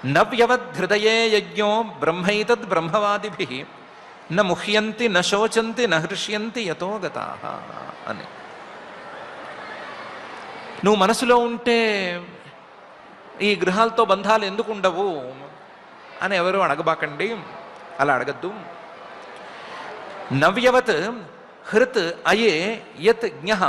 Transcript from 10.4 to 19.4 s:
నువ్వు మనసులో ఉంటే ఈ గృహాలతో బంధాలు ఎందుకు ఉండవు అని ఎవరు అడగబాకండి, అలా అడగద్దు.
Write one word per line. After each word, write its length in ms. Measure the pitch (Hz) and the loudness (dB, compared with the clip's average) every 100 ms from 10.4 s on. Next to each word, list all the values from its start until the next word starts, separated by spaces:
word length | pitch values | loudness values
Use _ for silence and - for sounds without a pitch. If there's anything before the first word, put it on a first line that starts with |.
| - - - - 196 | -16 -16 -14 0 2
నువ్వు 100 | 214 | 4
మనసులో 420 | 185 226 240 247 | 4 2 4 4
ఉంటే 840 | 240 233 240 233 220 208 185 175 175 - - - - - - - - - - - | 4 -2 0 2 2 0 -2 -6 -10 -18 -20 -20 -20 -20 -20 -20 -20 -20 -20 -2
ఈ 140 | 208 196 | 0 2
గృహాలతో 500 | 185 185 226 226 214 | 2 4 2 4 4
బంధాలు 400 | 190 202 220 202 | 4 4 4 2
ఎందుకు 260 | 202 214 | -4 -4
ఉండవు 600 | 208 190 170 202 151 127 135 143 147 - - - - - - | 0 0 2 -2 -2 -8 -12 -16 -18 -20 -20 -20 -20 -20 -6
అని 140 | 180 196 | 0 2
ఎవరు 240 | 175 196 | 2 2
అడగబాకండి, 760 | 175 147 160 160 151 147 190 226 143 - - - - - | 2 2 0 0 -2 -2 -4 -4 -10 -16 -16 -18 -16 -2
అలా 140 | 143 | 2
అడగద్దు. 400 | 127 127 135 175 214 175 - - - - - - - | 2 0 -4 -8 -8 -14 -16 -18 -18 -18 -18 -18 -18